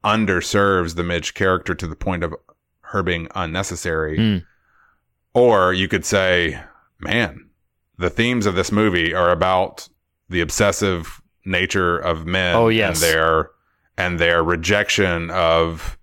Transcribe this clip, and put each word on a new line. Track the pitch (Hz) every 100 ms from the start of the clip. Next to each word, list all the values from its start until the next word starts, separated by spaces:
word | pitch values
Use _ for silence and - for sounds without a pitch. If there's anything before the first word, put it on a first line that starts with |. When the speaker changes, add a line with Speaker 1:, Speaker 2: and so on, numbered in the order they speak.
Speaker 1:
underserves | 104 110 101 90 - 104 101 92 85 82
the |
Midge | 87 87 -
character | - 95 92 -
to | 87 87
the | 78
point | - 90
of | 85 73 _ _ _ _
her | - 104
being | 90 85 82
unnecessary. | 98 82 87 98 87 90 80 78 80
Speaker 2:
Mm. | 113 98 - _ _ _ _ _ _ _ _
Speaker 1:
Or | 120 123 104 92
you | 92 95
could | 98
say, | - 101 92 90 82 71 - _ _ _
man, | - 110 98 - - _ _ _ _ -
the | 87
themes | - 117 123 101
of |
this | 92 -
movie | 104 110 87 85
are | 82 87
about | 87 92 92 95 - - _ _ _ _
the | 90
obsessive | 82 - 104 - 101 90 80 - _ _
nature | 95 90 92 98 87 85
of | 87 80 82
men | 92 90 87
Speaker 2:
Oh, | 113
yes. | 113 101 80
Speaker 1:
and | 82
their, | 80 80 80 78 _ _ _ _ -
and | 90 85
their | 85 85
rejection | 82 87 82 104 104 - 95 85 85
of | 90 82 82 82 82 - -